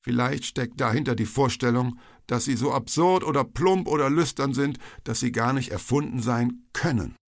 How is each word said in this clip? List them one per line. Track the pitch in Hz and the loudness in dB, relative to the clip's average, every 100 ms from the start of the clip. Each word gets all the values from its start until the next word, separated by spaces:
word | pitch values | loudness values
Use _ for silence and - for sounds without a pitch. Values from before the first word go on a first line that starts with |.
Vielleicht | - 120 123 143 | -2 0 0 -2
steckt | - - 120 - | -6 -6 -6 -2
dahinter | 127 117 143 | 0 0 0
die | 113 | -2
Vorstellung, | 107 - 131 - 123 120 123 120 - - - | -2 2 0 2 2 2 0 -4 -16 -20 -4
dass | 120 127 | -2 0
sie | 123 | 0
so | 131 | 0
absurd | 131 123 - 175 185 | -2 -2 2 4 4
oder | 156 143 | 2 0
plump | 123 117 185 190 170 | -2 0 2 2 2
oder | 147 139 | 0 2
lüstern | 151 156 - 139 | 2 0 0 -2
sind, | 135 143 143 - - | 0 -2 -2 -12 -14
dass | - 110 | -6 -4
sie | 123 | -2
gar | 117 117 | 0 0
nicht | 135 131 | 0 -2
erfunden | 98 - 139 151 127 | -6 -2 -2 0 -4
sein | 113 120 120 123 - | 0 0 0 -2 -10
können. | - - 123 85 - | -4 0 0 -2 -10